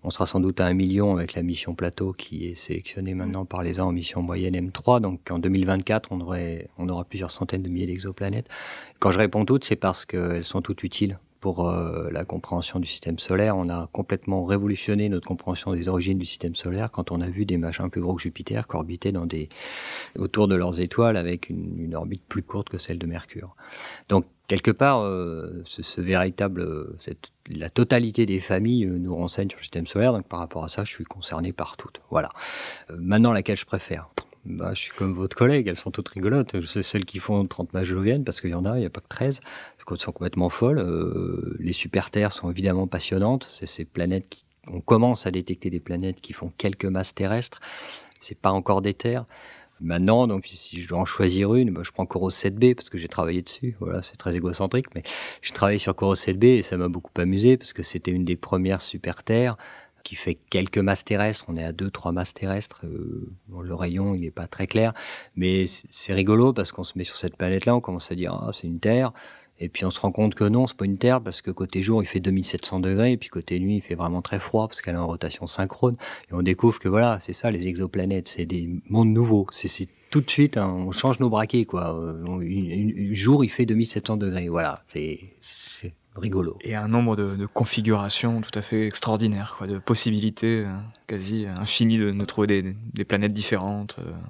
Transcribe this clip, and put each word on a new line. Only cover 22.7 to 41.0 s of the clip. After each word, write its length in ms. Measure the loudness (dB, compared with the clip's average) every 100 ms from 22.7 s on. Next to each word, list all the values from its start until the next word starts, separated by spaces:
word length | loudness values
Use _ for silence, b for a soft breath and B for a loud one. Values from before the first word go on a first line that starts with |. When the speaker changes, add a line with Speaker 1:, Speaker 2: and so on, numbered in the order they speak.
| -8
Speaker 1:
celle 180 | -6 -6
de 80 | -4
Mercure. 500 | -6 -10 -14 -14 _ B B B B _
Donc, 160 | 2 2 _ -2
quelque 240 | 2 2
part, 300 | 4 4 4
euh, 600 | 2 -2 -4 -6 -8 -10 -12
ce, 180 | -10
ce 180 | -8 -4
véritable, 600 | 2 4 2 0 -2 -2
euh, 340 | -4 -4 -8 -12
cette, 320 | -12 -14 -16 _ -12
la 220 | -10 -2
totalité 560 | 2 6 6 4 2 2
des 140 | 2
familles, 460 | 2 2 4 4 2
euh, 120 | 0
nous 180 | -2 -2
renseigne 340 | -2 -2 -4
sur 100 | -4
le 40 |
système 220 | -8 -6 -2
solaire. 280 | 2 4
Donc, 140 | 2 -4
par 120 | -8
rapport 240 | -8 -8
à 60 | -8
ça, 160 | -6 -6
je 60 |
suis 140 | -8 -12
concerné 480 | -10 -8 -4 -4
par 240 | -4 -8 -10
toutes. 240 | -18 -18 _
Voilà. 200 | -2 -2 B B B B B -14
Euh, 80 | -6
maintenant, 320 | 2 6 6
laquelle 260 | 6 0 -2
je 80 | -2
préfère ? 440 | -6 -4 -8 -6 -10 -10 -18 -10
Bah, 280 | -6 -4
je 60 | -4
suis 140 | -8
comme 180 | -4 -2
votre 240 | -2 -4 4
collègue, 320 | 4 4 0
elles 100 | -4
sont 140 | -6
toutes 160 | -8 -8
rigolotes. 580 | -2 0 2 0 -4 -4
C'est 160 | -4
celles 220 | -2 -4
qui 160 | -4 -8
font 260 | 0 0 0
trente 260 | -4 -6
matchs 140 | -2 -2
joviennes, 360 | 2 2 2
parce 160 | 0 -4
qu'il 120 | -4
y 20 |
en 100 | -2
a, 140 | 0 0
il 20 |
n'y 60 | -2
a 40 |
pas 120 | -6
que 80 | _
treize. 320 | -2 -2 -2 B B B _ -10
Elles 100 | -6
sont 120 | -6
complètement 340 | -4 -4 0 0
folles. 320 | 4 4 4
Euh, 800 | 0 0